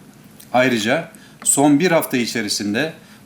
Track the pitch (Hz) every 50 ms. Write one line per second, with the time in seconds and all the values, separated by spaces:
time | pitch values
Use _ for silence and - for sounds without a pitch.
0 | - - - - - - - - - - - 127 127 131 120 110 101 113 135 165
1 | 165 - - - - - - - - - - 139 139 151 143 143 180 175 170 151
2 | - - 135 123 117 107 - 117 104 101 - - 101 104 104 120 151 160 160 -
3 | - - - - -